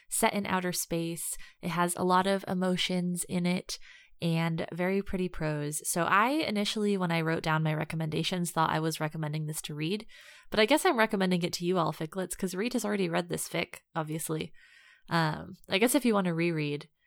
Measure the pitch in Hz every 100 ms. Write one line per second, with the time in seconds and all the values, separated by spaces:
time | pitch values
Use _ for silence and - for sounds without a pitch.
0 | - - 226 202 196 185 180 175 - 165
1 | 165 165 - - - _ 170 170 175 -
2 | 180 180 190 196 - 185 185 180 - 180
3 | 180 175 - 180 175 180 - - - -
4 | - - 170 165 165 160 - 165 180 196
5 | - 185 180 - 156 151 147 151 - 175
6 | 170 190 233 311 311 208 208 220 208 196
7 | 175 165 160 165 160 156 156 156 160 160
8 | 160 165 160 185 170 160 160 156 160 156
9 | 156 160 151 156 151 147 - 151 156 214
10 | - - - - - 208 220 302 381 240
11 | 220 196 185 180 175 - 175 185 156 -
12 | 160 190 185 - 185 185 240 247 208 208
13 | 175 175 175 160 - 170 - - - 165
14 | 156 160 - 156 156 - - - - _
15 | - 170 156 156 170 185 - 190 247 294
16 | 240 202 180 165 170 156 147 143 - _